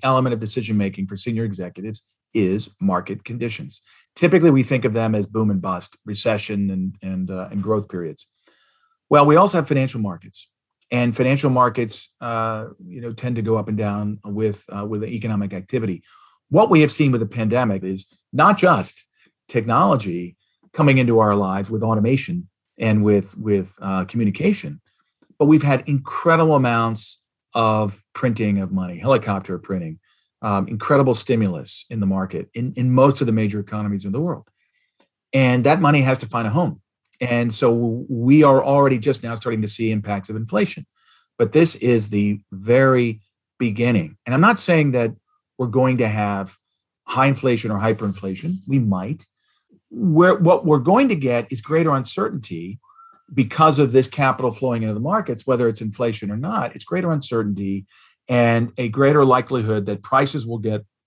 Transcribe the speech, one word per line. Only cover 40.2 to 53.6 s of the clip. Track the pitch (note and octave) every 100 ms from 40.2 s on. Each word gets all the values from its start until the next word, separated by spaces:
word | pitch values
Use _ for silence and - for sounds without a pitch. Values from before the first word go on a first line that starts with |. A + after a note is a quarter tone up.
| F#2+
of | A2
inflation. | A2+ - G3+ - - _ _ _ _ -
But | A2+
this | D3+ E3
is | - A#2+ A#2 G#2
the | G#2+ G#2 G#2 -
very | F#2+ G#2 B2 C3+ B2+ A#2+ A2 _ _ _ -
beginning. | B2 G#2 A#2+ A2+ D#2+ -
And | -
I'm | C3
not | G3 A3
saying | - E3+ D3
that | B2 A#2 A2 _ _ _ -
we're | B2
going | B2 C3 B2+
to | A2+
have | G#2+ G#2 G2+ F#2+ - _ _ _ _ -
high | B2 C3+
inflation | C3+ C3+ A#2 A2
or | G#2
hyperinflation. | A2 A2 G#2+ G2 G2+ F#2 D#3+ F#3+ E3
We | C3+
might. | A2+ F#2+ F#2+ D#3+ - _ _ _ _ _ _
Where, | - G3 D#3 F3+ G#3+
what | E3+ E3+
we're | E3 D3+
going | B2+ G#3 C4+
to | F#3
get | C3+ A#2+ A#2
is | A#2
greater | G#2+ D#3 E3
uncertainty | C#3 A#2+ - G#3+ F#3 A2 E2 F2 A2+ _ _ - _ _
because | C3+ G#2+ -